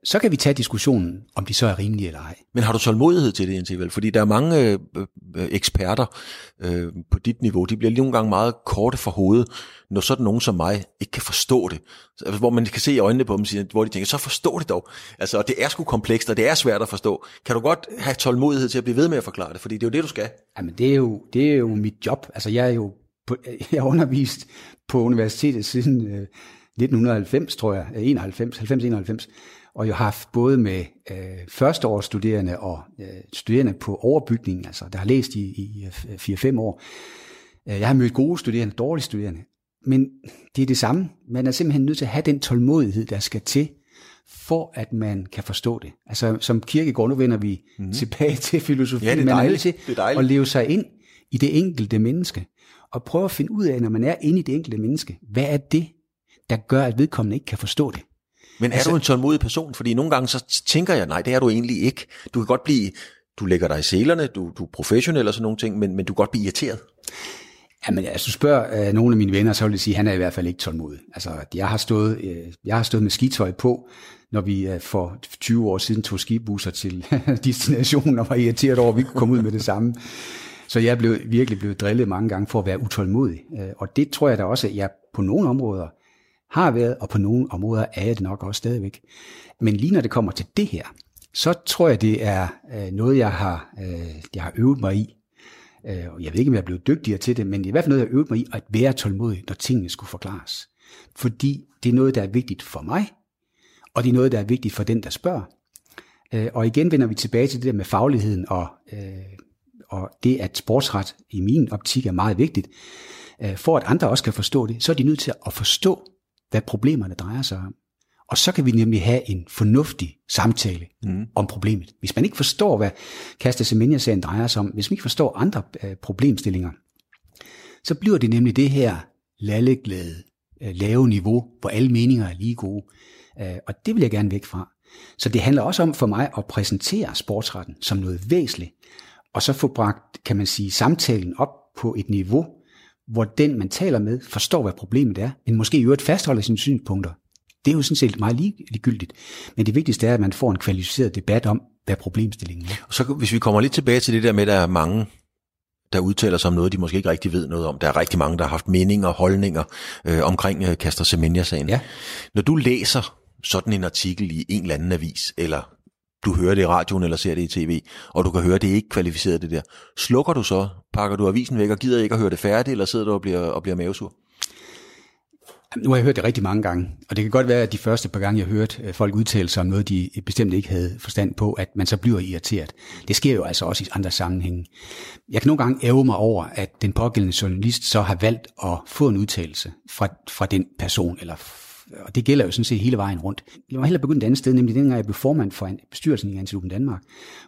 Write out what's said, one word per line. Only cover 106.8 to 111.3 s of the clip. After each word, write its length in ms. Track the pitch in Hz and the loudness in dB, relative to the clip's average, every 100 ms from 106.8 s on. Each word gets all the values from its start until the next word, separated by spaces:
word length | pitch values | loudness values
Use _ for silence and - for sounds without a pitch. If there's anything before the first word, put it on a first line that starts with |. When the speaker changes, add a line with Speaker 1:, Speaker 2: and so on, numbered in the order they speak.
| 170 | 4
Speaker 1:
vender 140 | 147 117 | 4 2
vi 80 | |
tilbage 320 | 107 110 117 139 | -2 -2 2 0
til 120 | 127 | 0
det 40 | 127 | -2
der 60 | |
med 120 | 104 | -2
fagligheden, 600 | - 147 139 123 107 95 - | 0 2 2 2 0 -2 -2
og, 200 | 92 82 - _ | -4 -6 -12 _
øh, 60 | 104 98 95 95 95 _ _ _ - - | -14 -14 -14 -18 -20 _ _ _ -20 -12
og 200 | 95 92 - | -8 -8 -2
det, 140 | 123 131 | 0 0
at 160 | 104 - | -2 -6
sportsret 560 | - 123 - 98 95 - _ | 0 0 0 -4 -6 -12 _